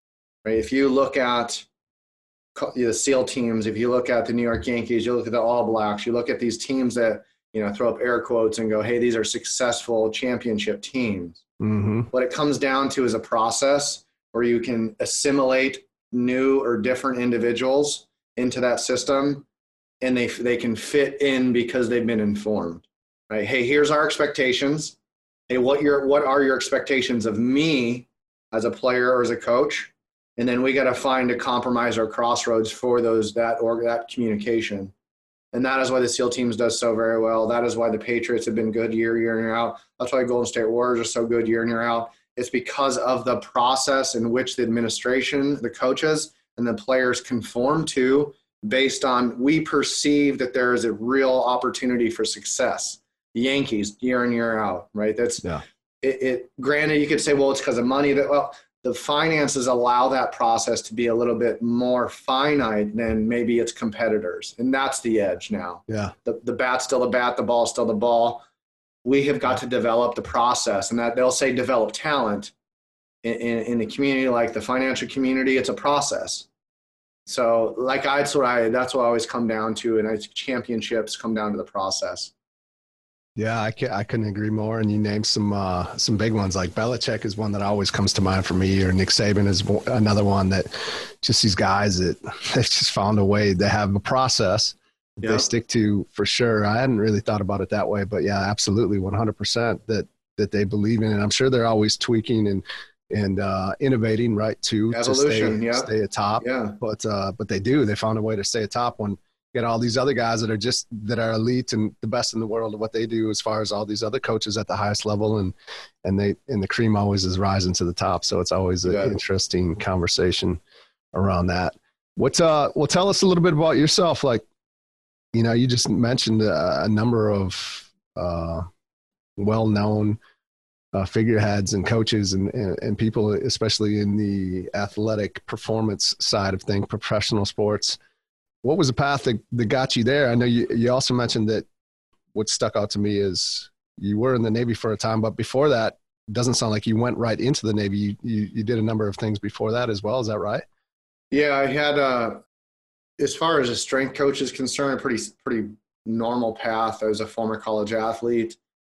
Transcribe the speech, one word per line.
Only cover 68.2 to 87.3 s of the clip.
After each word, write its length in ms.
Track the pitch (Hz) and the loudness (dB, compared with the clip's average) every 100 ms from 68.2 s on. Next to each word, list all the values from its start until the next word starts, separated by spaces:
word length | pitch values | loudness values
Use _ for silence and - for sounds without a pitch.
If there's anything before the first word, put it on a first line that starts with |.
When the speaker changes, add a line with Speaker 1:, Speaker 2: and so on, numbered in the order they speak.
| 117 - - _ _ _ _ _ | 2 0 -12 _ _ _ _ _
Speaker 1:
We 200 | 120 139 | 0 2
have 140 | 139 127 | 2 0
got 120 | 127 | 0
Speaker 2:
Yeah. 40 | 127 | 0
Speaker 1:
to 80 | 127 | -2
develop 480 | 123 117 117 120 | 0 2 2 2
the 80 | - | -2
process, 680 | 104 123 120 123 - 101 101 | -4 0 2 2 0 0 0
and 80 | 120 | -2
that 160 | 117 | 0
they'll 160 | 120 127 | 2 2
say 220 | 127 139 | 2 0
develop 400 | 127 123 123 107 | 0 0 2 0
talent 600 | - 156 143 113 101 - _ _ _ _ _ _ _ | -2 -2 0 0 -2 -6 _ _ _ _ _ _ _
in, 120 | 117 | -6
in, 240 | 117 117 117 110 | -4 -2 -2 -2
in 60 | 120 | -2
the 80 | 107 | -2
community, 420 | - 139 131 131 | -2 0 0 0
like 240 | 120 117 | 2 0
the 80 | 107 | -2
financial 460 | 104 127 131 127 127 | -4 -2 0 -2 -4
community, 500 | 135 131 131 131 131 | -2 0 0 2 2
it's 100 | 127 | 0
a 60 | |
process. 720 | 101 143 143 - - - - - _ _ _ _ _ _ _ - | -2 0 0 0 -4 -6 -10 -12 _ _ _ _ _ _ _ -10
So, 480 | - 117 117 110 - | -2 2 2 2 -2
like, 300 | 127 139 143 | -2 0 0
I, 120 | 139 | 0
that's 160 | 139 | 2
what 120 | 143 127 | 2 2
I, 240 | 120 113 | 4 2
that's 240 | 123 127 | 2 0
what 80 | 135 | 2
I 40 | 120 | 2
always 200 | 117 110 | 2 0
come 200 | 123 117 | -2 -2
down 280 | 110 110 107 | 0 -2 -2
to, 220 | 120 110 | 0 0
and 100 | 107 | 0
I, 80 | 110 | -2
championships 1000 | - - - 123 117 113 107 113 107 - | -6 -10 -6 -4 -4 -4 -2 -4 -4 -6
come 180 | 117 | -4
down 180 | 110 107 | -2 -2
to 60 | 95 | -4
the 60 | |
process. 680 | 92 101 95 92 90 90 - _ _ _ _ _ _ _ _ _ _ - | -6 -6 -4 -4 -6 -8 -12 _ _ _ _ _ _ _ _ _ _ -6
Speaker 2:
Yeah, 260 | 110 113 | -2 -2
I 80 | 110 | -2
ca-, 220 | - 135 | -2 -4
I 100 | 98 | -4
couldn't 240 | 117 120 107 | -4 -4 -4
agree 240 | 101 107 | -4 -2
more. 300 | 107 107 113 | -2 -2 -2
And 100 | 107 | 0
you 80 | 104 | 0
named 260 | 107 104 | 0 0
some, 280 | 104 - 104 | -2 0 0
uh, 440 | 101 95 90 87 - | 0 0 -2 -4 -4
some 200 | - 104 | -2 0
big 160 | 110 | 0
ones. 240 | 110 95 92 | 0 0 -2
Like, 140 | 92 | -4
Belichick 540 | - 113 120 - 110 | -2 -2 -2 -4 -4
is 120 | 113 | -4